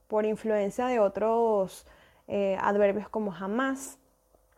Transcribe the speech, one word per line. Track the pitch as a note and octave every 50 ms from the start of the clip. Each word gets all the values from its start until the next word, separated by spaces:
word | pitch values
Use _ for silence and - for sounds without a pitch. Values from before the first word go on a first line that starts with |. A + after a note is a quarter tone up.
| _
por | - G#3+ G#3+ G#3+
influencia | G#3+ A3 G#3 - A3 G#3+ G#3 G3+ G3+ - - B3
de | B3+ B3+ A#3
otros, | G#3 G3 - A#3 G#3 A3 A3+ A#3 A#3 A3+ G#3+ G3+ F#3+ F#3 - - - - - - - - _ _ _
eh, | - - G3+ G3+ G3 F#3+ F#3+
adverbios | - G#3 G3+ G3+ G#3 G3 G3 G#3 G3+
como | - - A3 G#3+ G3
jamás, | F3 E3+ F#3+ G3 G#3 A#3+ C4+ C4+ C4+ C4+ - - - - _ _ _ _ _ _ _ _ _ _ _